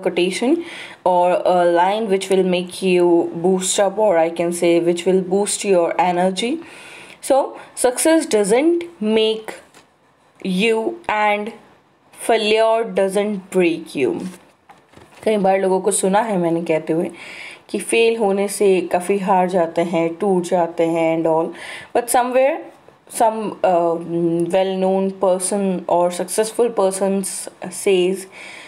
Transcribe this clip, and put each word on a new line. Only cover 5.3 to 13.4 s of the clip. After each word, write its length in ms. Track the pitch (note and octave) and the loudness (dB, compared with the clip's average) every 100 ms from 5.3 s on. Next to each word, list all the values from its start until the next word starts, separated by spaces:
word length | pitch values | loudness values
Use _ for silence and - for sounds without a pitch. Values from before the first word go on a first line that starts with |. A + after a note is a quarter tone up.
boost 320 | G3 G3+ - G#3 | -2 -2 -4 0
your 180 | F3+ E3 - | 2 2 0
energy. 480 | F3+ F3 F#3 F#3+ A#3 E4 - - - - - - - | 0 0 0 -2 -4 -6 -10 -20 -20 -20 -20 -10 0
So, 100 | C4+ F4 - - - | 0 0 -8 -16 -2
"Success 480 | B3+ B3+ D#4+ D#4+ - G#3+ | -2 2 2 2 2 0
doesn't 500 | G3 A#3+ D#4+ E4+ - - G#3+ A3 | 2 2 2 0 -4 -6 0 2
make 380 | A3 A3 - - - - _ _ _ _ _ _ F#3+ F#3 | 0 -2 -8 -18 -20 -20 _ _ _ _ _ _ -4 0
you 260 | A3+ A3 A3+ - - G#3+ | 0 0 -2 -6 -4 0
and 360 | G#3+ G#3 G#3+ - - _ _ _ _ - - | 0 0 -4 -12 -20 _ _ _ _ -8 0
failure 580 | A3+ G#3+ A3 A3+ A3+ G#3 F#3 | 0 2 2 2 2 0 -2
doesn't 420 | G3 G3 G#3 G3+ | 0 0 -2 -4